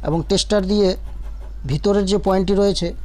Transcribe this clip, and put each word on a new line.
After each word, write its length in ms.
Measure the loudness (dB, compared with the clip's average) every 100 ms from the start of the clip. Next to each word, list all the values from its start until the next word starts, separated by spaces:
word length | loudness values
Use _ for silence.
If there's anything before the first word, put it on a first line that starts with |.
| 0
এবং 100 | -2 0
টেস্টার 340 | 0 2 0 2
দিয়ে 180 | 2 2 0 -8 -10 -10 -10 -12 -10 -4
ভিতরের 340 | -2 2 2 2
যে 80 | 0 2
পয়েন্টটি 280 | 2 2 2
রয়েছে 280 | 2 2 -4 -6